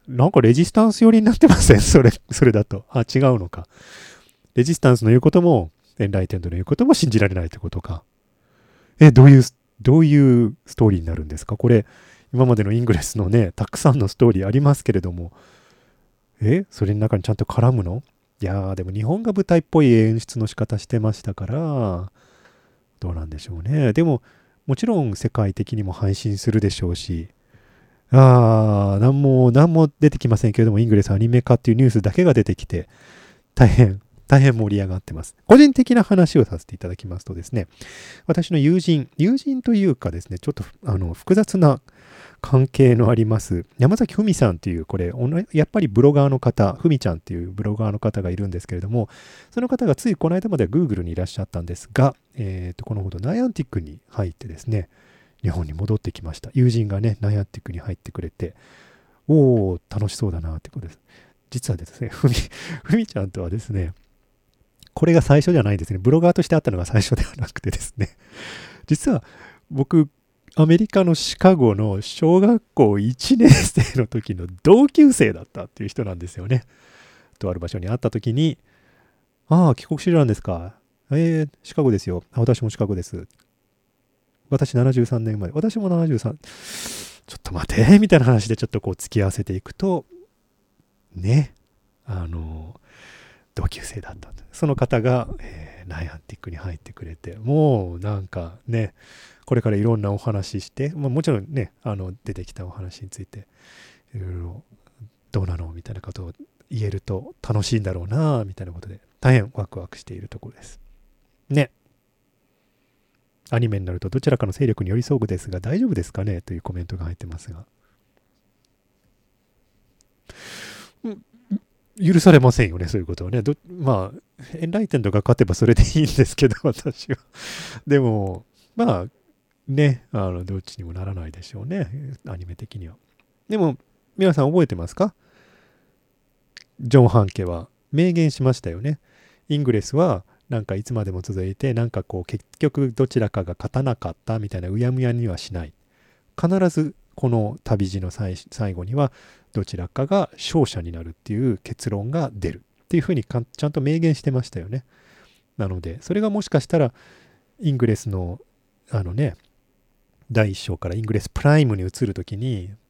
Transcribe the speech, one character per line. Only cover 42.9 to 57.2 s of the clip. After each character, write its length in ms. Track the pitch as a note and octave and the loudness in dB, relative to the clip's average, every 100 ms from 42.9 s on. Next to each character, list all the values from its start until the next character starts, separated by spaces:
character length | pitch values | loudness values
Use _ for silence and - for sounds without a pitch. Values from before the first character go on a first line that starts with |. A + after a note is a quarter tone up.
| A#2 | 6
の 120 | A2+ | 4
あ 60 | |
り 100 | A2+ | 2
ま 160 | A2 A2 | 2 0
す、 240 | - F2 - - | -2 -6 -6 0
山 180 | B2+ G#3+ | 2 2
崎 180 | B3 | 0
文 200 | - G#3+ | 0 -2
さ 160 | F3+ A2 | 2 0
ん 80 | E2+ | 0
と 100 | G2 | -4
い 100 | E2+ | -6
う、 60 | |
こ 140 | D#2+ F#2+ | -6 -4
れ、 120 | F2 | -4
お 140 | B2 B2 | -4 -4
な-、 160 | E3 G#3 | -4 -2
や 120 | D#3 | -2
っ 40 | D3+ | 0
ぱ 120 | G#3+ | 0
り 80 | D#3 | 0
ブ 140 | G2+ | 4
ロ 100 | C#3 | 4
ガ 140 | C#3+ C#3 | 6 2
ー 20 | |
の 100 | C3+ | 2
方、 360 | A#2+ - G2+ | -2 0 0
文 240 | - E3+ C#3+ | 0 0 0
ち 80 | G#2 | -2
ゃ 80 | |
ん 40 | D#2+ | -4
っ 20 | |
て 120 | - | -8
い 100 | E2+ | -10
う 80 | F2 | -8
ブ 120 | F#2+ | -6
ロ 140 | G#2 G#2 | -6 -2
ガ 120 | G#2+ | -4
ー 40 | |
の 60 | G#2 | -2
方 220 | A2 G#2 | -4 -4
が 100 | F#2 | -4
い 60 | F#2 | -4
る 100 | G2+ | -6
ん 40 | |
で 100 | F2+ | -8
す 60 | - | -10
け 80 | |
れ 80 | F2 | -10
ど 80 | G2 | -4
も、 180 | A#2+ G#2 - - - _ | -4 -6 -10 -20 -20 _
そ 100 | - | -8
の 60 | B3 | -4
方 180 | C4 A3+ | -2 -2
が 80 | |
つ 160 | C3+ A#3+ | 0 -2
い 60 | F#3+ | -2
こ 120 | D#3+ | -2
の 60 | |
間 160 | F3+ A3 | -2 -2
ま 80 | D#3+ | -2
で 60 | |
は 60 | F#2 | 0
Google 320 | C#3 D#3+ F#2+ | 0 -2 -2
に 100 | E2+ | -6
い 20 | |
ら 100 | E2+ | -6
っ 20 | F#2 | -6
し 100 | - | -8
ゃ 60 | |
っ 20 | F#2+ | -8
た 140 | F2 | -8
ん 60 | E2+ | -10
で 80 | F2 | -12
す 120 | - | -6
が、 240 | G#2+ C3 - _ | 0 0 0 _
え 380 | - G2 F#2 F2+ | -10 -8 -8 -10
ー 40 | - | -12
と、 60 | |
こ 100 | G#2+ | -10
の 80 | G#2+ | -8
ほ 60 | F#2+ | -8
ど 120 | E2+ | -8
ナ 160 | A#2 A3 | -6 -4
イ 40 | |
ア 60 | B3+ | -4
ン 80 | |
テ 80 | - | -6
ィ 20 | |
ッ 40 | D3 | -8
ク 100 | G2 | -8
に 200 | D2+ D#2 _ | -10 -16 _
入 220 | - F#2+ | -8 -8
っ 20 | |
て 140 | - - | -8 -18
で 100 | D#2+ | -14
す 80 | - | -6
ね、 240 | G#2+ F2 _ _ _ _ _ | -6 -6 _ _ _ _ _
日 80 | G2 | -6
本 160 | E2 D2+ | -4 -6
に 60 | |
戻 240 | D#2 G#2 G#2+ | -8 -4 -4
っ 20 | |
て 140 | F#2 | -4
き 100 | - | -12
ま 100 | E2+ | -14
し 60 | D#2 | -14
た。 100 | - | -6
友 160 | - B2 | 0 2
人 180 | A#2 G#2 | 2 -2
が 120 | G2 | -2
ね、 160 | A2+ G#2+ | -4 -2